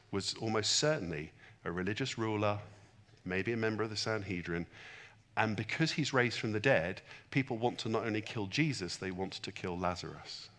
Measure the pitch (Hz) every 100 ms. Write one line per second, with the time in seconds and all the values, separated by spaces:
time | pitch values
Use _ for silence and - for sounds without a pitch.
0 | - 98 - - 113 110 104 - 151 156
1 | 90 78 80 - - - 87 87 92 107
2 | 131 - 110 107 104 104 - - - -
3 | - - 92 92 98 117 110 110 110 107
4 | - 110 98 90 85 85 85 - - -
5 | - - - - 110 104 110 - 160 -
6 | 135 135 120 - 117 107 135 110 85 95
7 | - - - 143 131 117 120 - 113 110
8 | 113 107 110 117 98 127 156 117 87 -
9 | 95 92 95 - - - 95 90 90 90
10 | 76 76 - - -